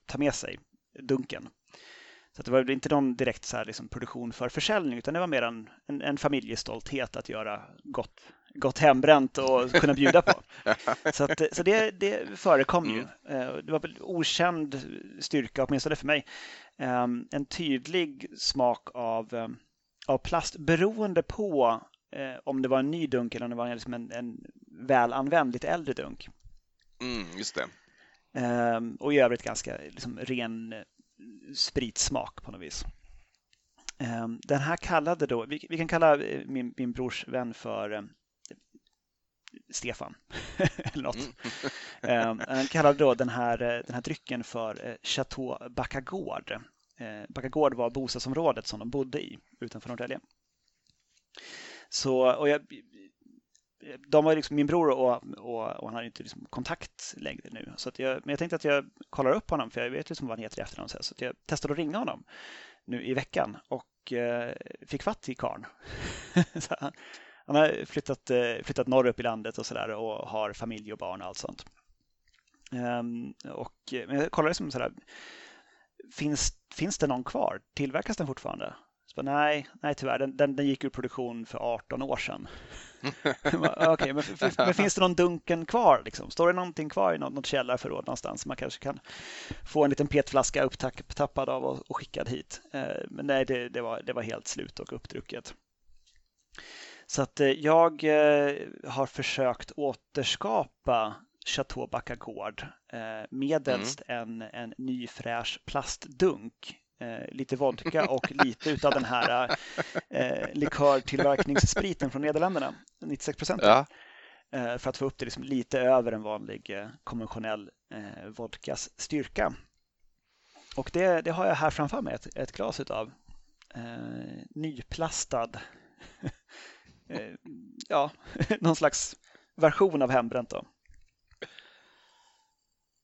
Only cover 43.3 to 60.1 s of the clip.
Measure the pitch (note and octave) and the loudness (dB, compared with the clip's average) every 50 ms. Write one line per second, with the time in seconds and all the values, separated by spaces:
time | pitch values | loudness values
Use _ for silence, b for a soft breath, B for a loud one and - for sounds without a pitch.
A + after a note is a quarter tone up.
43.3 | A2+ B2 A#2+ A#2+ A#2 A#2 B2 A#2+ A#2+ A#2+ - - B2+ B2 - - D#3 - - - | 0 0 0 0 0 0 0 -2 -2 -2 -4 -6 -8 -6 -6 -6 -8 -8 -8 -8
44.3 | B2+ B2 A#2 - - A#2+ A2+ A2 G#2 - - B2 A#2 - - - - - C3 - | -8 -8 -8 -8 -6 -6 -6 -6 -6 -8 -10 -10 -10 -10 -6 -4 -2 -2 -2 -4
45.3 | - - C3 B2 C3 - - B2 B2 B2+ B2+ - - C3+ C3+ - - G3 E3+ C3+ | -4 -6 -6 -6 -6 -8 -10 -8 -6 -6 -6 -4 -4 -6 -6 -6 -6 -6 -6 -6
46.3 | - - - - - A2 B2 - _ _ _ _ _ _ B2 A2 G#2+ G#2 G#2 - | -6 -6 -6 -6 -8 -10 -10 -14 _ _ _ _ _ _ -12 -12 -10 -12 -14 -12
47.3 | - - B2 C3 B2+ D#3 D3+ C#3 C3 A#2 A#2+ A#2+ A#2+ C#3 C3+ A#2+ - B2 - C#3+ | -10 -8 -8 -4 0 2 2 2 4 2 -2 -2 -2 -4 -4 -4 -6 -6 -6 -4
48.3 | C3+ D3 E3 D#3 B2 - G#2+ - - A2 G#2 A#2 B2 C#3+ C3+ C3 B2 D3 - - | -2 0 2 2 0 0 -4 -8 -10 -8 -8 -6 -4 -4 -4 -2 -4 -6 -8 -8
49.3 | - - _ _ _ _ - A#2 - A2 - - B2 A#2 A#2+ A#2 B2+ C3+ - _ | -12 -16 _ _ _ _ -12 -12 -12 -14 -12 -12 -8 -8 -8 -8 -8 -10 -12 _
50.3 | _ _ _ _ _ _ _ _ _ _ _ _ _ _ _ _ _ _ _ _ | _ _ _ _ _ _ _ _ _ _ _ _ _ _ _ _ _ _ _ _
51.3 | _ B B B B B B B B B B B - - - C#3 C3 B2+ B2+ B2+ | _ B B B B B B B B B B B -6 -2 0 2 4 8 8 8
52.3 | B2 - D3 C#3+ D3 D3 - _ - - - _ _ - G2 F#2+ _ _ _ - | 6 6 6 4 4 4 0 _ -16 -20 -20 _ _ -20 -20 -20 _ _ _ -20
53.3 | - _ _ _ _ _ _ _ _ _ - C#3 C3 B2+ C#3 C#3+ C#3+ D3+ D3+ D#3+ | -20 _ _ _ _ _ _ _ _ _ -18 -16 -16 -16 -4 4 6 6 8 8
54.3 | D#3+ D#3 C#3+ - D3+ D3 C#3+ C#3+ E3 F3 E3 D3+ C3 C3 C3 B2+ A#2+ A#2 - - | 6 4 2 0 0 2 2 4 4 4 4 4 4 4 4 4 2 2 -2 -8
55.3 | - - - A#2+ A#2+ A2+ A2 - - - - A2 A2 A#2 A#2 A#2 - - - A2 | -14 -14 -10 -8 -6 -6 -6 -6 -6 -8 -8 -8 -8 -8 -10 -10 -12 -14 -16 -16
56.3 | - - - - - - C3 - E3 - - - - - - - - - - C#2+ | -16 -16 -16 -10 -8 -8 -6 -6 -6 -8 -8 -14 -16 -16 -16 -16 -14 -10 -10 -10
57.3 | C#2+ - - - - - - - - - - B2+ - - C3 C3 C3 - - - | -10 -10 -12 -16 -14 -14 -14 -14 -12 -10 -10 -10 -8 -4 -2 -2 -2 -2 -4 -4
58.3 | C#3+ C#3+ E3+ E3+ E3+ D#3+ - D3+ C#3+ C#3+ C3+ - - _ - - - - C#3 B2+ | -4 -2 -2 -2 -4 -2 2 4 4 4 2 -2 -10 _ -20 -10 -4 0 4 4
59.3 | C#3 A3 - - - D3+ B2+ A2+ - A#2+ A#2+ A#2+ C3 C#3+ D#3 - | 4 4 2 -2 -2 -2 -4 -4 -4 -4 -4 -4 -4 -6 -6 -8